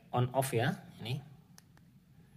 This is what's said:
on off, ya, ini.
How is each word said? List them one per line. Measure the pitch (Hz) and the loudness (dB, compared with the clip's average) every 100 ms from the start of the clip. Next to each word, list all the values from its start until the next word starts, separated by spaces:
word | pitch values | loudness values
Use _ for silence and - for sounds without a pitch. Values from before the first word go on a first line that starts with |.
| - 123 | -4 0
on | 127 | 2
off, | 135 135 113 | 2 0 2
ya, | 135 - - - | 2 0 -6 -10
ini. | 110 143 - - - - - - - - - - - | -6 -6 -8 -18 -20 -20 -20 -20 -20 -20 -20 -20 -20